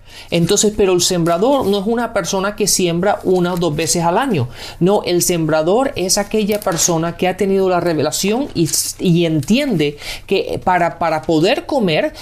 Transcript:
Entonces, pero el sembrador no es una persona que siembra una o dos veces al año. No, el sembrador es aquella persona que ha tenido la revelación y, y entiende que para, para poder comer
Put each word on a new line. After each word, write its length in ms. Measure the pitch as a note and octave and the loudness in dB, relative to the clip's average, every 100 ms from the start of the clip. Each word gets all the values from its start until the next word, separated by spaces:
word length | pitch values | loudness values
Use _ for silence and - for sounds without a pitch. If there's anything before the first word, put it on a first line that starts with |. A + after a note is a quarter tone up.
| - - - | -20 -20 -4
Entonces, 420 | F3 E3+ G3+ G#3+ G#3 | 0 2 2 2 2
pero 160 | F#3+ | 2
el 80 | F3+ | 2
sembrador 640 | - F3 E3 E3+ A#3 C#4+ G3 | 2 0 0 2 2 2 2
no 120 | G3+ | 0
es 80 | G3 | 0
una 260 | A#3 A#3 | -2 -2
persona 440 | G#3 E3+ F#3+ G3 G3+ | -4 -4 -2 -2 -2
que 100 | G3 | 0
siembra 540 | - F3 E3+ G3+ - | 2 0 2 0 0
una 300 | - F#3 F3 | 2 2 2
o 40 | F3+ | 0
dos 200 | F3 D3+ | -2 0
veces 260 | E3 F3 | -2 0
al 160 | E3+ F#3+ | 2 0
año. 300 | C4+ E3 A#2+ - - - | 0 0 -2 -8 -16 0
No, 220 | F3 G3+ | 2 2
el 180 | - F3 | 2 0
sembrador 680 | E3+ F3 D#3 D#3 D#3 G#3+ C4+ | 2 0 2 2 2 2 0
es 240 | - F#3 G3+ | -2 -2 0
aquella 400 | G3+ A3 G3+ G#3 | 0 -2 0 -2
persona 580 | G3 E3 - E3 E3+ E3+ | -2 0 0 0 -2 -2
que 120 | F3+ | -2
ha 80 | F#3 | 0
tenido 320 | G3 G3 F#3+ | 0 2 2
la 100 | F3 | 2
revelación 680 | E3+ D3+ D3 - F#3+ A#3 C#4+ | 0 0 -2 0 0 0 -2
y, 140 | - D#3+ - - - | -2 0 0 -4 -2
y 260 | F3+ E3+ E3+ | 2 2 2
entiende 720 | D#3+ - A#3 D4 F3+ D3 D3 - - - | 0 2 0 2 0 -2 -4 -12 -14 -2
que 340 | F#3+ - - | -2 -2 -4
para, 340 | - F3+ E3+ E3 | 0 0 0 -2
para 240 | E3+ D#3 | -2 -2
poder 440 | - D#3+ F3+ D#4 - | 0 2 2 0 -2
comer 460 | C#4+ F#3+ D#3+ D4+ - | 0 2 0 -2 -6